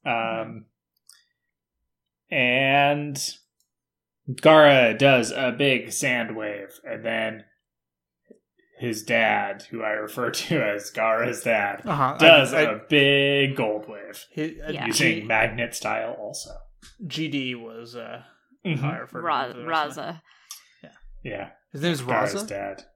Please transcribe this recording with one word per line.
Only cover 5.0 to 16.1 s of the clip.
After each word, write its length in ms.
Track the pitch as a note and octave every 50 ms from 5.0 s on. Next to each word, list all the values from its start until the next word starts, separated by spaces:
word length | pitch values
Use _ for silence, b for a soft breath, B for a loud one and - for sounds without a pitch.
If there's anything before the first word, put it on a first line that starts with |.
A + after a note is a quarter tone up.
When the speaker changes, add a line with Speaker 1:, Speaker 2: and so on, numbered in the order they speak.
| C#3 C#3 C3+ B2 A2+ G#2+
Speaker 1:
a 240 | - - C3+ B2 A2+
big 360 | A2+ C#3+ C#3 C3 A#2+ A2 A2 -
sand 440 | - - C3+ B2 B2 A2+ A2 A2
wave, 440 | A2 G#2+ G#2+ G#2 G2+ G2 - - - _
and 200 | C3 A#2 A2 A2
then 400 | A2+ A2+ A2+ A2 A2 G#2+ G#2+ - _ _ _ _ _ _ _ _ _ _ _ _ _ _ _ _ _ - _ _ _ _ _ _ _ _ -
his 240 | A#2+ A#2+ A2+ G#2 G#2+
dad, 600 | - A#2+ A2+ A2+ A2 G#2+ G#2 G2+ G2+ G2 G2+ - -
who 120 | - A2+ A2
I 80 | G#2+
refer 400 | G#2+ G#2+ G#2+ G#2 - - A#2+ A#2
to 320 | A#2 - - - F3+ D3 A#2
as 280 | G#2 G#2 G#2 G2+ -
Gaara's 520 | - - A2 A2+ A2 A2+ A#2 B2 A#2 - -
dad, 400 | A#2+ A2+ G#2+ G2+ G2+ G2+ - -
Speaker 2:
Uh-huh. 300 | A3 E3 C#3+ C3+ B2+ D3
I, 40 | -
Speaker 1:
does 340 | - E3 E3 D3+ C3+ B2 C3
Speaker 2:
I, 80 | D#3 D3+
Speaker 1:
a 160 | A2+ G#2+ G#2+ - -
big 680 | D#3 D3 C#3 C#3 C#3 C#3 C#3 C#3 C#3+ C#3 C#3 C3+ C3+
gold 320 | C#3 B2 G#2+ G#2+ G#2 G#2 -
wave 360 | G#2+ G#2 G2+ - - - - _
Speaker 2:
he, 300 | _ - D#3 E3 D#3+ -
uh, 100 | - D#3 D3
Speaker 3:
Yeah. 140 | B2+ -
Speaker 1:
using 340 | A2+ A2 - C#3 B2+ A2 G#2+
Speaker 2:
G-, 60 | G#2+
Speaker 1:
magnet 480 | A2+ A2+ A2 A2+ A2+ A2 A#2+ A#2+ A2+ -
style 380 | - - G#2+ A2 A2 A2 A#2